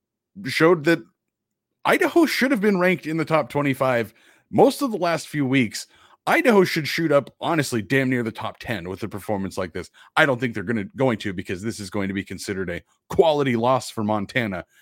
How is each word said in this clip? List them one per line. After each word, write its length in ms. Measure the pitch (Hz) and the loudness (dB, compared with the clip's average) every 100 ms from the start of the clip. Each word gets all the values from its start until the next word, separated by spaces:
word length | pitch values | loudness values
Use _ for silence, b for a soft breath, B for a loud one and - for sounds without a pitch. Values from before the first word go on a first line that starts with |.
| _ _ _ 98 117 | _ _ _ -12 -6
showed 380 | - 160 180 | 2 4 4
that 160 | 143 165 - _ _ _ _ _ _ _ | 2 0 -2 _ _ _ _ _ _ _
Idaho 420 | - 233 339 339 311 | 0 2 2 4 2
should 240 | - 262 | 2 0
have 100 | 240 | 2
been 200 | 208 190 | 2 4
ranked 260 | 180 170 147 | 2 0 -2
in 120 | 160 | -4
the 60 | |
top 260 | 156 160 - | 0 0 0
twenty-five 640 | 143 143 131 131 120 110 _ b b b | -2 0 0 0 0 -2 _ b b b
most 320 | 127 247 - | 4 6 4
of 80 | 277 | -4
the 80 | 202 | -2
last 300 | 175 160 - | -2 -2 -4
few 180 | 151 131 | -4 0
weeks. 400 | 135 113 - - b b b - | 2 2 -2 -12 b b b 0
Idaho 380 | 285 277 208 | 2 6 6
should 220 | 175 170 143 | 4 0 -4
shoot 240 | - 165 | -2 2
up, 200 | 143 - - | 2 0 -8
honestly, 400 | 131 165 135 120 | -2 -2 0 -2
damn 300 | 92 135 131 | 0 0 2
near 120 | 127 | 0
the 100 | 110 | -2
top 260 | - 107 - | -6 -10 -10
ten 300 | - 104 87 | -8 -8 -6
with 140 | 95 | -8
a 60 | 101 | -8
performance 480 | 101 - 101 95 - | -10 -6 -4 -4 -6
like 160 | 92 | -6
this. 180 | 90 85 b b - | -8 -12 b b 0
I 100 | 151 | 2
don't 120 | 120 | 2
think 160 | 127 | -2
they're 80 | 110 | -4
gonna, 220 | 95 117 98 104 | -4 -4 -4 -2
going 200 | 135 110 | 0 0
to, 140 | 107 | -4
because 300 | 92 92 90 | -8 -8 -6
this 180 | 110 104 | -6 -8
is 80 | 98 | -8
going 200 | 104 98 | -6 -4
to 60 | |
be 100 | 98 | -4
considered 440 | 92 92 - 95 90 | -8 -10 -8 -6 -6
a 140 | 85 _ _ - | -8 _ _ -8
quality 480 | - 170 147 139 117 | 2 2 4 2 2
loss 340 | 120 131 - | 2 0 -2
for 140 | - | -4
Montana, 640 | 107 107 98 131 110 90 - b | -2 -2 -2 -4 -4 -6 -12 b